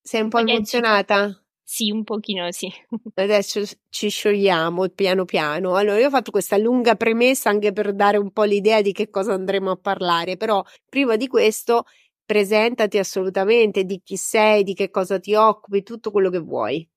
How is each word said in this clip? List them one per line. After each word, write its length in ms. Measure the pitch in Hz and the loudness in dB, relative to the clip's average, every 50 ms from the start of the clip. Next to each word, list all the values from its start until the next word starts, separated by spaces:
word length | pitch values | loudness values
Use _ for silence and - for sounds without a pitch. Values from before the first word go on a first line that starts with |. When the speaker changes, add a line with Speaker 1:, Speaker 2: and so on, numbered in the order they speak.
Speaker 1:
Sei 200 | _ - - 226 | _ -6 -4 -4
un 60 | 214 | -4
Speaker 2:
Un 40 | 220 | 0
Speaker 1:
po' 80 | 220 233 | 0 0
Speaker 2:
po' 60 | 233 | 0
di 80 | 220 240 | 2 0
agita- 240 | 240 214 - - 240 | -2 -2 -2 -4 -2
Speaker 1:
emozionata? 600 | 233 226 214 202 190 _ 214 202 202 208 196 _ _ _ _ _ _ - | 0 2 2 2 2 _ 2 2 2 0 -4 _ _ _ _ _ _ -12
Speaker 2:
Sì, 220 | - - 226 208 | -8 -4 -4 -2
un 140 | 208 220 214 | -2 -4 -6
pochino 480 | - 220 220 214 - 208 185 175 175 175 | -4 -6 -8 -6 -6 -6 -6 -4 -6 -6
sì. 200 | - - 185 180 - _ _ | -8 -10 -10 -12 -14 _ _
<laughs> 220 | - 220 _ 220 - | -12 -12 _ -10 -6
Speaker 1:
Adesso 500 | - 190 202 214 202 196 - - 214 202 | -4 -2 2 2 0 0 -2 -4 -6 -6
s-, 100 | 202 - _ _ _ | -8 -10 _ _ _
ci 180 | - - - 208 | -12 -6 -4 -4
sciogliamo 800 | 208 - - 214 208 202 196 196 180 165 160 165 170 175 190 185 | -4 -2 0 0 0 2 4 2 2 2 0 -2 -2 -2 -4 -4
piano 340 | 180 - 196 185 185 190 185 | _ -2 0 0 0 0 -2
piano. 500 | 180 - 185 156 151 147 170 190 185 180 | -2 -2 -2 -2 0 -2 -4 -2 0 0
Allora, 240 | 190 208 208 202 208 | 2 2 2 2 2
io 80 | 240 | 2
ho 40 | 285 | 4
fatto 200 | 269 269 220 - | 2 0 -2 0
questa 260 | - 208 180 - - | -2 -2 -2 0 0
lunga 380 | 202 214 226 247 254 240 233 226 | 0 2 2 0 2 2 2 2
premessa 560 | 190 226 226 226 233 240 247 262 - - 226 | 2 2 -2 2 2 2 2 2 2 0 0
anche 220 | 208 208 208 208 196 | 0 2 0 0 -2
per 200 | 202 208 202 196 | -2 -4 -4 0
dare 260 | 196 202 202 208 208 | 2 2 4 4 2
un 120 | 202 196 | 0 -2
po' 140 | _ - 214 | _ 0 0
l'idea 360 | 208 202 202 190 208 220 220 208 | 2 2 2 2 2 2 4 2
di 100 | 202 185 | 0 -2
che 180 | - 208 208 | -4 -6 -4
cosa 220 | - 202 190 220 202 | -4 -4 -2 -2 -2
andremo 400 | 185 190 190 190 196 190 190 185 | -4 -2 -2 -4 -2 -2 -2 -6
a 40 | |
parlare, 600 | 185 _ 202 196 185 185 175 170 170 170 175 185 | -4 _ -6 -4 -4 0 0 0 0 0 -4 -6
però 260 | 180 214 220 214 196 - _ - - _ _ | -6 -2 0 0 -2 -2 _ -14 -20 _ _
prima 280 | - 262 277 254 220 | -2 -2 0 2 0
di 100 | 220 247 | 0 -2
questo 560 | 262 - 233 196 214 220 - - - 233 233 233 _ _ _ _ _ _ _ _ | 0 0 2 2 2 0 -2 -2 0 0 0 0 _ _ _ _ _ _ _ _
presentati 760 | _ 214 214 208 190 214 214 214 233 247 - 226 208 - 208 | _ 0 0 2 2 2 2 2 2 0 0 -2 0 0 -2
assolutamente, 840 | 190 - - 196 190 190 185 196 190 196 226 240 226 214 185 202 190 | -2 -2 -4 -4 -4 -2 -2 -2 0 2 4 4 4 2 2 -2 -2
di 180 | 180 196 185 _ | -2 -4 -10 _
chi 120 | _ 196 | _ -10
sei, 460 | 190 - - - 226 214 214 214 208 202 | -8 -8 -2 0 2 4 4 4 4 2
di 120 | 185 196 | 2 0
che 160 | - 202 185 | -4 -4 -4
cosa 280 | _ 202 185 180 196 185 | _ -4 -2 -2 -2 -4
ti 160 | 185 - 208 | -2 0 2
occupi, 480 | 214 220 220 208 208 _ - 196 202 190 | 4 6 4 4 2 _ -2 -2 -2 -2
tutto 300 | - 233 226 _ 220 202 | -2 -14 -10 _ -2 0
quello 180 | 208 190 185 | 2 2 2
che 80 | 180 185 | 0 -2
vuoi. 500 | 160 - 127 123 117 104 127 156 165 _ _ | -6 -6 -6 -4 -4 -2 -4 -6 -8 _ _